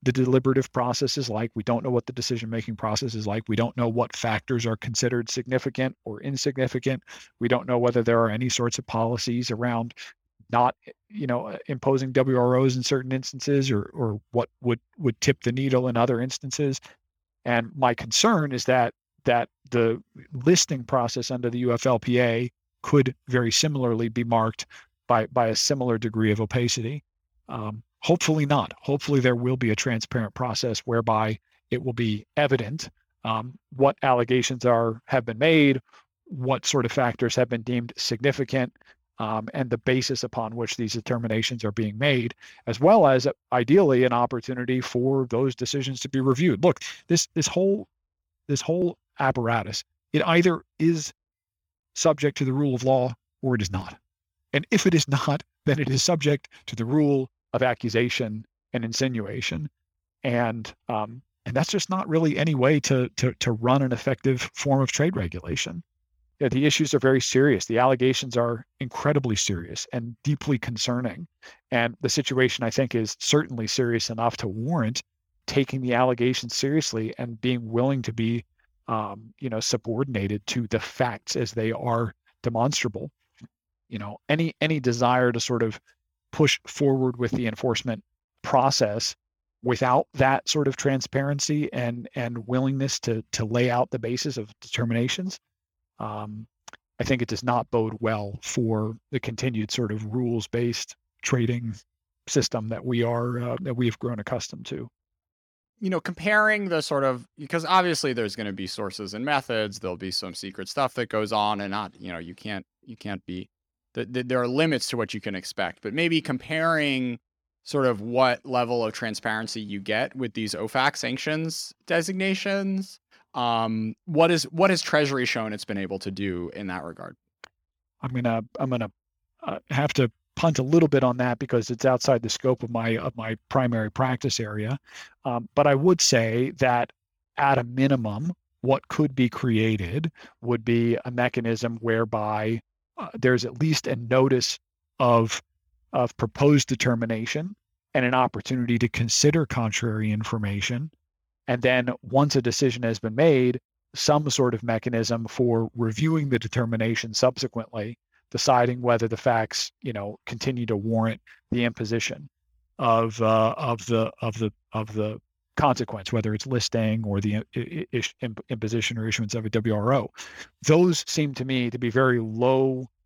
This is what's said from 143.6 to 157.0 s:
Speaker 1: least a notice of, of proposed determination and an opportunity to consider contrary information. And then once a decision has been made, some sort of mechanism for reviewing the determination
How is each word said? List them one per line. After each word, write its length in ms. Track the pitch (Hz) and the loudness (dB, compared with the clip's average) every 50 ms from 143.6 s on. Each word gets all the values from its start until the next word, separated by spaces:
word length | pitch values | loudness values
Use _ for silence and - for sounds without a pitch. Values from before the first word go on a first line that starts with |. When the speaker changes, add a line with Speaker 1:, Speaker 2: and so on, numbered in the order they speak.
Speaker 1:
least 260 | 151 160 151 - - | 0 0 0 0 -2
a 100 | - 143 | -4 -6
notice 640 | 120 120 113 131 131 131 127 135 123 - - - - _ _ _ _ _ _ _ - | -6 -2 2 4 4 4 4 4 2 0 -2 -6 -8 _ _ _ _ _ _ _ 0
of, 420 | 131 120 120 117 113 110 - - _ _ _ _ _ _ _ _ _ - | 4 4 6 6 4 2 -2 -6 _ _ _ _ _ _ _ _ _ -4
of 240 | - 135 123 120 - | 0 0 0 0 0
proposed 520 | - 120 107 - - 143 147 147 139 - - | -2 -4 -4 0 4 6 6 6 6 4 2
determination 880 | 131 - - 127 120 113 117 113 113 110 117 - - 151 165 190 208 _ _ _ _ _ _ _ - | -2 0 0 0 0 0 0 -2 -4 -4 -4 -4 -4 -6 -6 -6 -12 _ _ _ _ _ _ _ -2
and 100 | 139 123 | 0 2
an 100 | 123 127 | 2 4
opportunity 640 | 127 127 - - 107 - - 131 127 120 117 120 113 | 4 2 2 0 -6 -6 -4 -2 -2 0 0 2 2
to 100 | 120 107 | 2 0
consider 580 | - - 120 113 - - - 147 147 165 143 | 0 -2 -2 0 2 4 4 4 4 4 0
contrary 640 | - - 127 113 110 104 - 120 117 107 110 110 107 | 0 -2 -2 -2 -2 -2 -2 -2 -2 -2 -2 0 0
information. 800 | 107 107 110 - 117 110 104 101 101 101 104 - 123 120 151 156 _ _ _ _ _ _ _ _ _ _ - - | 0 -2 -2 -4 -4 -2 -2 -2 -2 -2 -2 -4 -4 -4 -6 -8 _ _ _ _ _ _ _ _ _ _ -4 -4
And 120 | 123 123 | -2 0
then 300 | 120 127 127 127 123 123 120 - | 2 2 2 2 2 -2 -4 -8
once 340 | - - 131 135 147 143 - | -8 0 2 2 4 4 2
a 60 | 135 | 2
decision 400 | 117 120 117 - 143 127 117 120 123 | 0 0 0 2 0 0 0 0 -2
has 140 | 113 113 - | -2 -4 -2
been 160 | - 113 107 | -4 -4 0
made, 460 | 127 160 165 143 127 127 123 120 127 _ _ _ _ _ _ - | 2 4 6 6 6 4 2 0 -2 _ _ _ _ _ _ -8
some 360 | - - - 147 147 151 143 | -4 2 2 2 2 2 0
sort 240 | - - 131 123 117 | 0 2 2 2 0
of 80 | 107 | -2
mechanism 640 | 120 117 113 110 - 123 120 113 113 - 117 113 113 | -2 -2 -2 -2 -2 -2 -2 0 0 0 -2 -4 -4
for 440 | 110 - - 123 120 117 113 113 110 - | -6 -2 0 2 2 4 2 0 -2 -2
reviewing 540 | 117 117 113 110 117 151 160 160 156 143 139 | -2 -2 -2 0 0 0 0 0 0 0 0
the 80 | 127 107 | 0 0
determination 720 | - 110 - 127 120 117 117 110 113 113 113 - | 0 -2 -2 -2 -2 0 0 0 0 0 0 -2